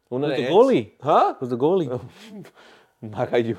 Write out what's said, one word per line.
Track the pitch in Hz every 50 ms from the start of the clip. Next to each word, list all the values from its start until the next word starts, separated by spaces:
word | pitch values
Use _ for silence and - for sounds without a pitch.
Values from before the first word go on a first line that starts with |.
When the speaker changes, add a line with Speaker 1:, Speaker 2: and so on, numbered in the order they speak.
| _ -
Speaker 1:
Uno | 123 127 143 147
Speaker 2:
Who's | 139
Speaker 1:
de | 151
Speaker 2:
the | 120 127
Speaker 1:
Edson. | 160 202
Speaker 2:
goalie? | 254 269 240 151 107 101 _ _
Speaker 1:
Huh? | - 139 160 - 349 403 302 -
Speaker 2:
Who's | 135 120
the | 127 120
goalie? | 131 156 190 196 160 139 127 123 - 123 - - 208 226 208 202 160 - _
Speaker 1:
<laughs> | _ - - - _ _ _ _ _ -
Magallon. | 107 104 113 123 - - 120 117 113 113